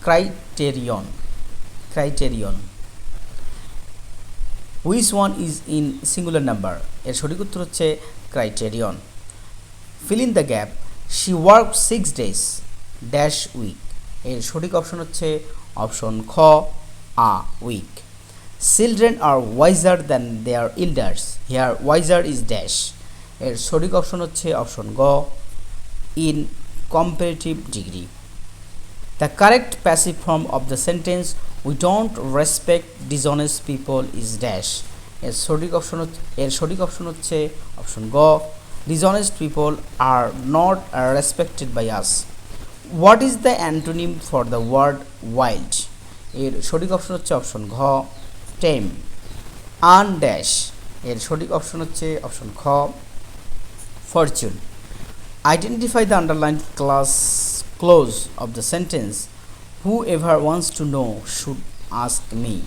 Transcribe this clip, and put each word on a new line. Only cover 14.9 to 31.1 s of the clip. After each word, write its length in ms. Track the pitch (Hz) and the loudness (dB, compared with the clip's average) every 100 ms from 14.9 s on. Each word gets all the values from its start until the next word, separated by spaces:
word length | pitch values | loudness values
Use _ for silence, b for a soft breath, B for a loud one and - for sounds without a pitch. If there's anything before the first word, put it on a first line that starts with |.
| 175 | -8
হচ্ছে 280 | 160 - 160 156 - B B - | -4 -2 0 -2 -4 B B -6
অপশন 380 | 110 - 113 110 110 | -4 -4 -4 -4 -4
খ, 20 | - 156 151 - - - - - - | 6 8 8 6 -6 -8 -16 -4 4
a 160 | 117 95 - - 117 | 4 4 0 -4 -4
week। 240 | 107 - - - - B B B B - - | -6 -8 -16 -18 -20 B B B B 2 4
Children 380 | 233 208 233 220 151 | 4 6 4 6 4
are 100 | 135 117 117 | 4 2 6
wiser 380 | 160 185 170 180 147 | 6 8 4 4 2
than 120 | 156 120 113 113 | 0 0 -4 -2
their 180 | 120 117 - | 0 0 0
elders। 400 | 180 135 110 - - - - | 0 2 4 4 2 -4 -2
Here 220 | 127 127 113 135 | 0 0 0 4
wiser 320 | 156 160 175 160 | 4 6 4 4
is 80 | 127 - | 2 2
ড্যাশ। 200 | 107 85 - - - B B B B | 0 -2 -4 -4 -10 B B B B
এর 160 | 131 117 | -6 -4
সঠিক 340 | - 160 180 185 | 0 0 4 2
অপশন 200 | 175 180 | 2 -2
হচ্ছে 260 | 170 - 170 | -4 -4 -2
অপশন 340 | 143 120 - 107 110 | -2 -4 -8 -8 4
গ, 0 | 139 143 - - - - - - - - - - 156 | 6 6 4 -2 -2 -2 -2 -4 -4 -2 -2 0 0
in 100 | 151 151 - - - - 165 | 2 -2 -2 -2 0 2 2
comparative 640 | 170 165 175 160 165 156 139 104 | 2 0 -2 -2 -4 -6 -6 -8
degree। 320 | 92 90 92 - - - - - - - - - - - | -8 -10 -12 -14 -16 -10 -10 -10 -12 -10 -10 -8 -6 -2
The 80 | 147 - | -2 6
correct 300 | 202 247 247 - 185 | 8 8 4 0 2
passive 320 | 165 185 160 - | 4 2 0 0
form 180 | 160 160 131 | 0 0 -2
of 60 | 127 | -2
the 80 | 131 - | -2 -2
sentence, 400 | 175 170 | -2 -2